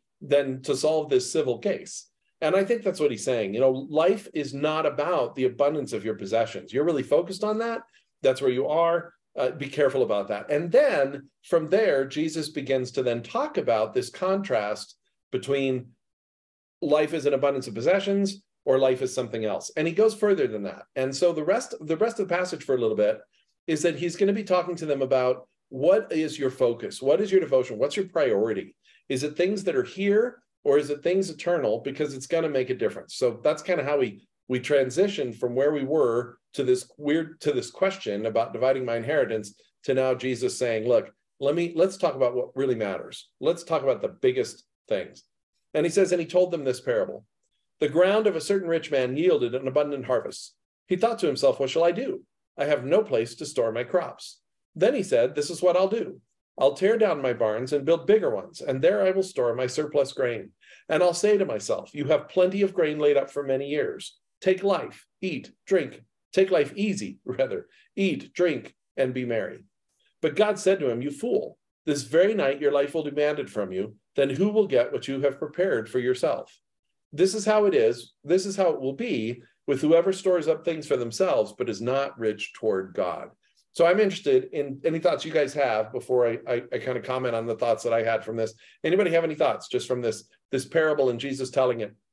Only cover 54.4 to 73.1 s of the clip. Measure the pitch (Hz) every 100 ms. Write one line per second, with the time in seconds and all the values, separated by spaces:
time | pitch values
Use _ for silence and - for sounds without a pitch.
54.4 | _ _ _ - 190 269 190 - 127 143
55.4 | 143 170 180 175 190 226 220 - _ _
56.4 | _ - 135 139 190 226 208 156 131 117
57.4 | 113 107 127 143 139 165 135 214 170 107
58.4 | 92 - 147 131 156 208 190 190 190 -
59.4 | 120 117 127 127 151 147 135 - 127 117
60.4 | 98 _ _ - - 156 175 170 208 208
61.4 | 175 110 - 101 - 147 143 151 - -
62.4 | 180 196 196 185 160 151 147 139 - -
63.4 | 139 135 143 151 113 - - _ _ _
64.4 | - 185 196 180 120 - _ - 185 143
65.4 | - _ - 185 135 - _ _ _ -
66.4 | 190 180 139 - 208 202 101 - - -
67.4 | 127 95 - _ _ - 190 139 - -
68.4 | 175 135 - _ _ - 131 127 123 113
69.4 | 95 - _ _ _ _ _ _ 156 143
70.4 | 208 202 - 196 143 117 135 143 240 147
71.4 | - - _ _ - 143 113 151 190 220
72.4 | 139 143 147 143 143 165 147